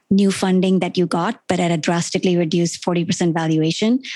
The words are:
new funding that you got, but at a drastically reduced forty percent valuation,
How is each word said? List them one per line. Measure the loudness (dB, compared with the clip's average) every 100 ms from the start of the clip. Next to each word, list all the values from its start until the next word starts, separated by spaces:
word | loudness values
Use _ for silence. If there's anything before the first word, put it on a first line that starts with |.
| 0
new | 2 2
funding | 2 0 2 2 2
that | 0 -2
you | -2
got, | 0 -2 -4 -4
but | -2
at | 0
a | 0
drastically | 0 -2 -2 -2 0 0
reduced | 0 0 0 -2
forty | -4 -2
percent | -2 -2 0
valuation, | 0 0 0 0 0 0 0 -4